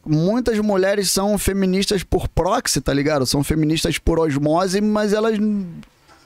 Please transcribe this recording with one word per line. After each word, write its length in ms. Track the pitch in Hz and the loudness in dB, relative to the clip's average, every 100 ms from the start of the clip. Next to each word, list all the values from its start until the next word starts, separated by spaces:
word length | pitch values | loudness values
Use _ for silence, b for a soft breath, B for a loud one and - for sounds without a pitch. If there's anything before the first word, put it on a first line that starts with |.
muitas 540 | 156 151 175 240 240 214 | 0 2 2 0 0 0
mulheres 520 | 214 190 190 208 185 | 2 2 2 0 0
são 280 | 190 202 202 | 0 0 0
feministas 640 | - 196 190 185 196 196 | 0 0 2 0 0 -2
por 260 | - 185 - | 0 -2 -2
proxy, 520 | - 170 226 - 147 | -2 0 0 -2 -2
tá 120 | - | 0
ligado? 320 | 139 143 147 | 0 2 0
São 180 | 123 143 | 0 0
feministas 540 | 139 156 151 160 170 143 | 0 0 0 0 0 -2
por 220 | - 165 | 0 2
osmose, 640 | 160 139 147 165 190 196 | 2 0 0 0 0 0
mas 320 | 214 214 214 | 0 0 0
elas 240 | 214 226 214 | 0 0 0
n-, 280 | 214 208 175 160 - b b b | 0 -2 -6 -12 -18 b b b